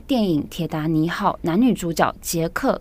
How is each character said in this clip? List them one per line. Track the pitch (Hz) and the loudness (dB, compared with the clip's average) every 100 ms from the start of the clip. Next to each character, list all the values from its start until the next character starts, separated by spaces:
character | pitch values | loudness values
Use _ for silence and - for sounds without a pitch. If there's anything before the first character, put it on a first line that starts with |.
| - | -2
电 | 254 202 | 0 2
影 | 151 - | 0 -2
《铁 | - 160 | -6 -4
达 | 156 156 | -2 0
尼 | 156 165 | 2 0
号》 | - 196 - | 0 -2 -2
男 | 170 175 | 0 4
女 | 254 | 4
主 | 190 170 | 2 -2
角 | - 147 - | 0 0 -2
杰 | - 165 165 | -6 -2 -2
克 | - 269 - | -2 -2 -2